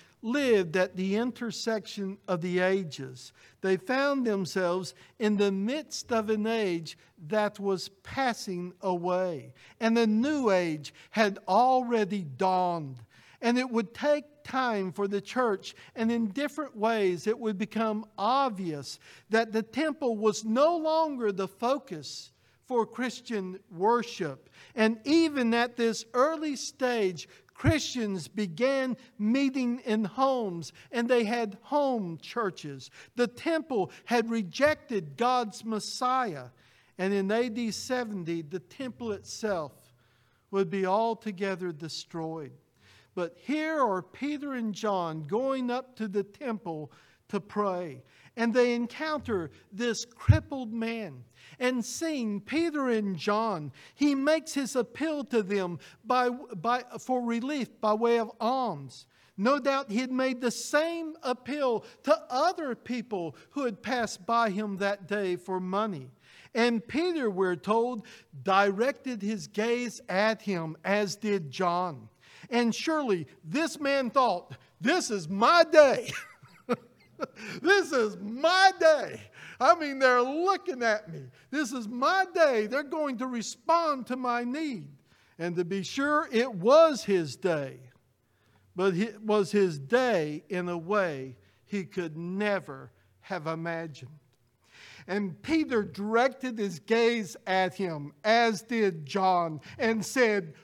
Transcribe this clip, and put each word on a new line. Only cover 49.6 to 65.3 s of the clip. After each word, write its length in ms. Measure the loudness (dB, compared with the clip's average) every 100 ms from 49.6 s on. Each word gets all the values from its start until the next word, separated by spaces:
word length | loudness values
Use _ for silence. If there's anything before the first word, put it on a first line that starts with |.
| _
this 320 | -6 -4 -4
crippled 680 | -8 -2 2 2 0 -8 -8
man. 500 | -6 -6 -6 -10 -14 -20 _ -20 -4
And 240 | -2 0
seeing 560 | -4 -4 -4 -2 -2 -4
Peter 480 | -2 0 0 0 0
and 280 | 0 0 -2
John, 540 | 0 0 0 -2 -6 -12 -20
he 200 | 0 2 4
makes 380 | 2 2 0
his 200 | -4 -2
appeal 480 | -2 -4 -4 -4 -2
to 180 | -2 0
them 360 | 0 0 -2 -6 -12 -12
by, 260 | 0 2 2
by, 520 | -2 -8 -6 0 0 -2 -10
for 240 | -4 -2
relief 460 | 0 -2 -2 -4 -4 -2
by 140 | 0
way 240 | 2 4 2
of 140 | 0 -4
alms. 640 | -2 0 -2 -4 -10 -18 -20 _ _ -2
No 240 | 2 2
doubt 300 | 2 0 0
he 80 | -2
had 120 | 0
made 300 | 0 0 0
the 100 | -2
same 640 | -4 0 0 0 -2 -8 -6
appeal 600 | -6 -6 -4 -2 0 -2 -4 -6
to 140 | 0 0 2
other 460 | 0 2 2 -4
people 640 | -6 -6 -8 -6 -6 -6 -8 -12
who 140 | -4
had 180 | -4 -4
passed 440 | -4 -2 -2 -6 -2
by 240 | 2 2
him 280 | 0 -4 -2
that 280 | -2 -2 -4
day 300 | -2 0